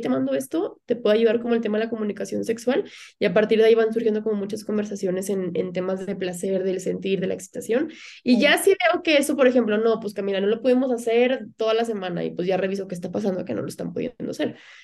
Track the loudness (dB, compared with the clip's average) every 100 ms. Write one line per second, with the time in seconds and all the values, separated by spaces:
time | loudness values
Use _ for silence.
0 | 2 0 0 -2 -2 -4 -4 -6 -4 0
1 | 2 4 4 2 0 0 0 -2 -2 -4
2 | -4 -6 -6 -6 -4 -4 -2 -2 -2 -10
3 | -20 -4 0 2 4 6 6 6 4 2
4 | 0 0 0 -2 -4 -6 -4 -4 -4 -4
5 | -4 -2 -2 -4 -2 -4 -4 -4 -4 -4
6 | -6 -6 -6 -4 -2 -2 -2 -4 -4 -4
7 | -2 -2 -2 -6 -8 -10 -2 -2 -2 -8
8 | -20 -4 2 4 6 4 4 4 4 2
9 | 4 2 4 4 4 4 2 2 2 0
10 | -2 -6 -4 0 0 2 2 2 2 -2
11 | 0 2 2 0 -6 -4 0 0 0 -4
12 | -4 -4 -4 -4 -2 -2 -2 -6 -8 -8
13 | -8 -4 -2 -2 -4 -6 -6 -8 -8 -6
14 | -6 -6 -8 -4 -6 -6 -18 -20